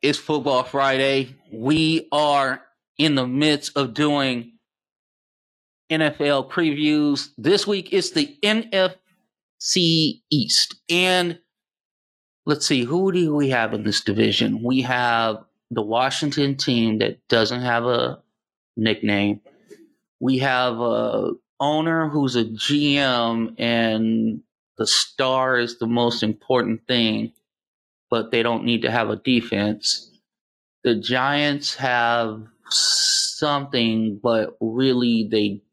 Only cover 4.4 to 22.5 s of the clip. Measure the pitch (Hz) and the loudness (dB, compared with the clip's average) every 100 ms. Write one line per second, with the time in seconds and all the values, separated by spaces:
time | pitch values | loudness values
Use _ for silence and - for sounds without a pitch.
4.4 | 117 _ _ _ _ _ _ _ _ _ | -8 _ _ _ _ _ _ _ _ _
5.4 | _ _ _ _ _ 156 156 151 143 139 | _ _ _ _ _ 0 0 0 0 0
6.4 | 135 - 165 147 151 151 147 139 - - | 0 0 0 2 2 2 2 0 -4 -4
7.4 | 113 196 202 202 170 190 185 160 147 - | 2 2 2 -2 0 -2 0 -2 -4 -2
8.4 | 208 214 226 196 185 180 _ _ _ _ | 0 0 -2 0 0 -2 _ _ _ _
9.4 | _ _ - - 170 165 156 - _ 147 | _ _ -2 2 4 4 2 -2 _ -2
10.4 | 113 - - - _ 170 185 180 175 165 | 0 0 -2 -6 _ 0 2 2 0 -6
11.4 | _ _ _ _ _ _ _ _ _ _ | _ _ _ _ _ _ _ _ _ _
12.4 | - 151 - 139 120 170 190 180 165 147 | -4 -2 0 0 0 0 0 2 2 2
13.4 | 139 127 110 110 107 101 - 104 110 104 | 2 2 0 -2 -2 -2 -2 2 2 2
14.4 | 113 110 120 131 123 123 123 117 113 107 | 0 0 0 0 0 0 2 2 0 -4
15.4 | - _ _ 117 104 113 131 - 147 143 | -12 _ _ -6 -2 0 0 -2 -4 0
16.4 | 143 135 - 120 113 110 110 - _ 117 | -2 -2 0 0 2 0 -2 -4 _ 0
17.4 | 113 123 123 120 120 120 123 - _ _ | 2 -2 -2 0 0 0 -2 -6 _ _
18.4 | _ _ _ - 113 107 110 101 101 104 | _ _ _ -2 0 0 0 0 0 -2
19.4 | - _ _ - - _ _ _ 120 131 | -8 _ _ -20 -20 _ _ _ -2 0
20.4 | 135 127 127 117 120 113 117 113 113 120 | 0 0 0 -2 -2 0 0 -2 -4 -6
21.4 | _ _ 139 156 160 165 156 151 139 123 | _ _ -2 0 0 0 0 0 0 0
22.4 | 113 | -2